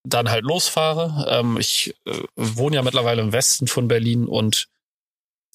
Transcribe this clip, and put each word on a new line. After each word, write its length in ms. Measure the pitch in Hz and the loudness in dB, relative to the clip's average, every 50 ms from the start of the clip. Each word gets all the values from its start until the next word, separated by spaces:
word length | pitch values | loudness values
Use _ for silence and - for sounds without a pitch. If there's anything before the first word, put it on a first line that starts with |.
| - | -6
dann 260 | 131 127 120 120 117 | -2 0 0 2 2
halt 140 | 117 110 107 | 0 0 0
losfahre. 840 | 135 165 180 - - - 165 156 156 156 160 170 165 151 143 131 - | 0 -2 0 -2 0 0 0 0 2 0 0 -2 -2 -2 -4 -2 0
Ähm, 260 | 127 123 120 120 117 | 0 2 2 2 0
ich, 380 | - - - - - - - - _ - | 0 0 -2 -2 -2 -2 -4 -8 _ -10
äh, 60 | - - - - - _ | -8 -8 -8 -8 -10 _
wohne 400 | - 117 110 113 117 131 147 156 | -4 -4 -4 -2 0 0 0 2
ja 60 | 139 127 | 2 0
mittlerweile 380 | 127 127 131 120 117 117 117 | 0 0 0 0 2 2 0
im 100 | 110 107 | 0 2
Westen 360 | 107 123 - - - - 139 | 2 2 2 2 2 0 -2
von 200 | 117 - 127 120 | -2 0 0 2
Berlin 400 | 113 117 117 113 117 117 120 117 | 2 2 2 2 2 2 2 0
und 400 | - - 113 110 107 104 - - - _ _ _ _ _ _ _ _ _ _ _ _ _ _ _ _ | 0 0 0 0 0 0 -2 -6 -8 _ _ _ _ _ _ _ _ _ _ _ _ _ _ _ _